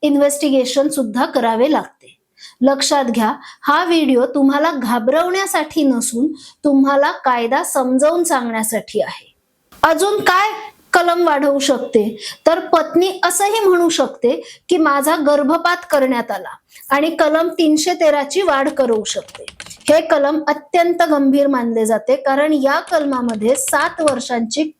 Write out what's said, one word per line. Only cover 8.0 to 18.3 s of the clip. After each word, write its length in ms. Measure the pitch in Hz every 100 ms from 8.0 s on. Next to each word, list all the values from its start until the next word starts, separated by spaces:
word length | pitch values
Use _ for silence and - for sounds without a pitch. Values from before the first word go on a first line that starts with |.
| 294 349
सांगण्यासाठी 760 | 330 277 240 226 220 220 - 214
आहे. 320 | - - - _ _ _ _ -
अजून 360 | 294 311 392 415
काय 320 | - 359 415 427 - - _
कलम 340 | 370 349 339 339
वाढवू 320 | 294 285 277
शकते 580 | 277 247 240 226 208 214 - - -
तर 120 | 330
पत्नी 600 | - 339 320 330 370 381
असंही 360 | - 381 403 440
म्हणू 300 | 403 359 339
शकते 540 | 330 - - 240 320 - - -
की 80 | 349
माझा 380 | 311 285 294 320
गर्भपात 600 | 285 294 277 330 339 349 -
करण्यात 400 | 294 262 247 233
आला 180 | 196 170 - _ - -
आणि 200 | 277 311
कलम 380 | 330 311 311 339
तीनशे 460 | 320 320 302 359
तेरा 300 | 359 320 294
ची 180 | 277